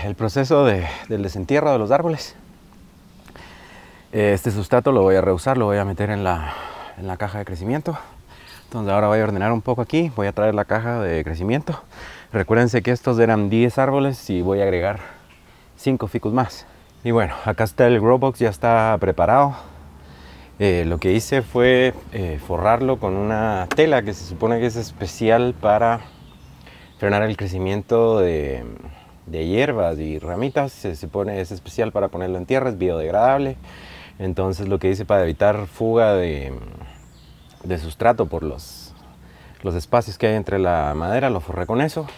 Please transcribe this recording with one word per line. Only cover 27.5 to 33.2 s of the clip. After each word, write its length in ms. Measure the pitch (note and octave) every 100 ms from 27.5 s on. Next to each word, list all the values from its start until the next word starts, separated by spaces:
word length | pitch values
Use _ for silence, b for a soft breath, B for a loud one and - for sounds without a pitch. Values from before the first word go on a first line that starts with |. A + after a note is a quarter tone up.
| F#2 F#2+ G2+ F#2+ A#2 A2+ A2
de, 420 | F#2 D#2+ D2 C2 A#1 G1+ - B B B -
de 220 | D#2+ D#2+
hierbas 520 | F2 C#3+ A#2+ F2 D#2
y 200 | D#2 D#2
ramitas. 520 | D#2 F2 C3+ C#3+ C#3
Se 240 | - G#2 D#2+
supone 440 | E2 G2 G2+ G2+
es 100 | F2+
especial 420 | F#2+ - F2+ A2
para 160 | G#2 G2
ponerlo 280 | F2 F#2 F#2
en 80 | F2+
tierra, 240 | C3 C3
es 80 | G#2
biodegradable. 800 | F#2 E2 D#2 F#2+